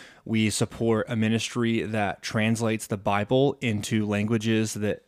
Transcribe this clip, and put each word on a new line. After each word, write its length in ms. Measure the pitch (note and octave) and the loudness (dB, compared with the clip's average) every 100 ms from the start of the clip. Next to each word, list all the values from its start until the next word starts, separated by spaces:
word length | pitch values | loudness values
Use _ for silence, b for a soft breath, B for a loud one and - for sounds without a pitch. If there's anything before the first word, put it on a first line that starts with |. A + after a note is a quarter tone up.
| B B B | B B B
We 240 | A2 A2 | 0 2
support 560 | - A2+ - A2+ A2 - | 0 -2 0 2 2 0
a 80 | A#2 | 0
ministry 680 | A2 A2+ - B2 A#2 A2+ | 2 0 -2 -2 0 0
that 380 | F2 A2 G2+ E2+ | -2 0 -2 -2
translates 680 | - A#2 A2 A2+ A2+ A2 - | -4 0 0 2 0 -2 -4
the 100 | G#2 | -6
Bible 600 | G2 G2+ G#2 C3 C#3 - | -2 -2 2 4 4 2
into 440 | B2 G#2 G2+ A2 G#2 | -2 -2 0 0 0
languages 680 | G#2 G#2+ A#2 A2 A2 A2 | 0 0 0 2 0 0
that 300 | - G#2 F#2 | -2 -4 -4